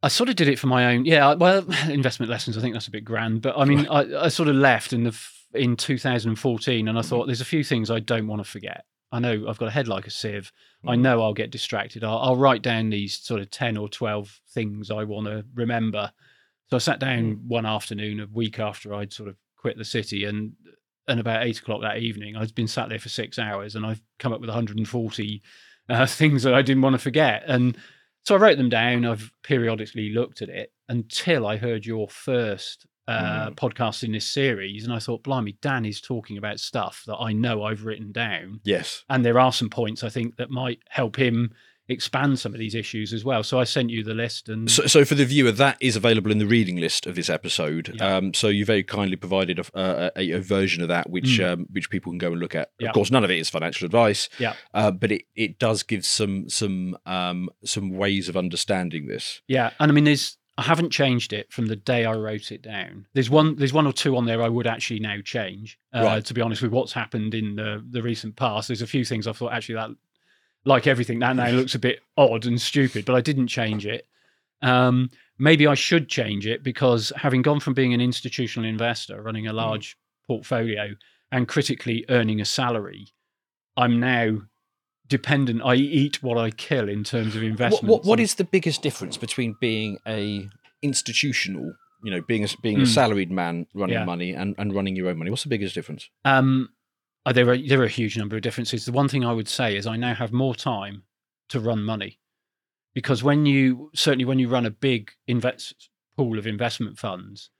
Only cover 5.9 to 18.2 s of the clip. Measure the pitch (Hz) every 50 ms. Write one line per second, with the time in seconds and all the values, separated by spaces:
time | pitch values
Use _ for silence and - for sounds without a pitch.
5.9 | 139 123 - 139 123 120 104 113 110 110 - 135 120 110 - - 127 113 107 110
6.9 | 113 113 113 - - 120 113 139 127 117 127 - - 160 143 - 147 120 110 104
7.9 | 117 113 107 - 120 113 107 107 107 107 98 - - 107 92 98 - - - _
8.9 | _ _ _ _ - 120 120 123 117 107 110 107 110 107 120 110 107 143 135 113
9.9 | 101 95 95 110 - - - 113 101 104 95 - _ _ _ _ _ _ - -
10.9 | 123 120 127 131 127 117 113 110 104 107 110 107 - 113 - - - 104 101 -
11.9 | - 113 110 107 110 113 127 131 127 123 135 135 127 110 - 123 117 113 110 110
12.9 | 107 104 101 98 - - - - 120 107 98 - - - 135 120 110 107 107 101
13.9 | - - - 107 107 107 101 101 - _ _ _ - 120 113 107 101 104 104 98
14.9 | 110 107 107 107 104 104 107 104 107 107 104 123 127 120 120 117 120 117 113 110
15.9 | 104 104 101 101 _ _ _ _ _ _ _ _ _ _ _ _ - 123 - -
16.9 | 147 - 139 131 127 120 113 113 107 104 120 120 120 117 113 110 110 107 - -
17.9 | 110 104 104 104 104 107